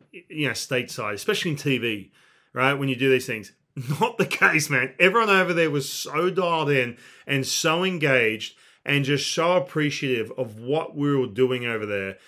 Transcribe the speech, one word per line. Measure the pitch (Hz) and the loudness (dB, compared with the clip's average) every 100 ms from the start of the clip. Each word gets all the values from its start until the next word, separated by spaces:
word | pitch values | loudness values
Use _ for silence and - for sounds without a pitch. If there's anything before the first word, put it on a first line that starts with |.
| _ | _
you | 180 - 156 139 | -20 -12 -4 -4
know, | |
stateside, | 110 - 127 127 - 104 | -4 -4 -4 -4 -6 -6
especially | 104 - 202 180 | -6 -2 -2 -2
in | 147 | -2
T | 147 127 | -2 -2
V, | 117 107 92 _ _ _ _ | -2 -6 -10 _ _ _ _
right, | 123 135 | 0 0
when | 139 139 | 2 -2
you | 120 | 2
do | 135 | 4
these | 131 127 | 4 2
things. | 110 101 _ _ - | -8 -10 _ _ -10
<laughs> | 120 147 | -6 -2
Not | 233 233 | -2 0
the | 190 | -2
case, | - 190 160 147 | 2 4 4 0
man. | 135 120 - | 0 0 2
Everyone | 180 226 220 | 4 4 4
over | 190 175 | 4 4
there | 170 160 | 2 2
was | 147 139 | 0 -4
so | - - 147 180 | -6 -6 -2 0
dialed | 175 175 165 147 | 0 0 0 2
in | 139 120 117 - - - | 2 2 -4 -18 -14 -4
and | 139 131 | -2 -2
so | - 165 165 | 0 2 2
engaged | 185 175 147 131 113 110 - - _ _ | 0 0 2 4 4 0 -8 -16 _ _
and | - 143 | -2 0
just | 139 143 - | 2 0 -2
so | - 165 180 | 0 2 2
appreciative | 180 156 151 139 139 120 110 - | 0 -2 -2 -2 -2 -2 -4 -6
of | 117 110 | -8 -8
what | 120 156 165 | -4 -4 -4
we | 143 143 139 | -4 0 0
were | 120 | 0
doing | 101 127 127 | 2 2 0
over | 120 113 104 | -4 -4 -4
there. | 101 95 95 | -4 -4 -10